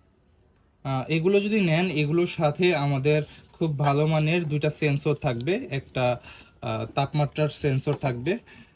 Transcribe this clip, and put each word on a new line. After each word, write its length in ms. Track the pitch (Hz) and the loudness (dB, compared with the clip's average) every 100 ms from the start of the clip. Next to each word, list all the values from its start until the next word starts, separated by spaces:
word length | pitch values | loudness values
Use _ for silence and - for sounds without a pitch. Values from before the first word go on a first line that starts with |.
| _ _ _ _ _ _ _ _ | _ _ _ _ _ _ _ _
আহ, 280 | 139 131 131 | -6 -4 -2
এগুলো 280 | 160 170 202 | 0 4 2
যদি 220 | 202 214 | 2 2
নেন, 280 | 180 160 185 | 2 2 2
এগুলোর 360 | 151 147 165 175 | 0 0 2 0
সাথে 500 | - 156 143 180 160 | 0 -2 2 2 2
আমাদের 460 | 143 135 143 151 147 - - | 0 0 2 0 0 -12 -20
খুব 260 | - 165 143 | -4 -4 0
ভালো 280 | 143 143 156 | 2 2 2
মানের 380 | 156 151 175 160 | 2 2 0 -2
দুইটা 240 | 147 151 | -2 -2
সেন্সর 440 | - 151 143 156 | 0 -2 0 0
থাকবে। 540 | 147 147 117 131 202 262 | -2 -2 -2 -2 -4 -4
একটা, 500 | 139 - - 123 120 - - - _ | -8 -6 -2 0 0 -6 -20 -20 _
আহ, 240 | - 113 110 | -6 -6 -4
তাপমাত্রার 640 | - 135 151 143 - 151 | -2 0 0 0 0 -2
সেন্সর 440 | - 147 135 151 | 0 0 0 0
থাকবে, 440 | 139 139 123 131 226 - - - | -2 -2 -2 -2 -4 -6 -20 -20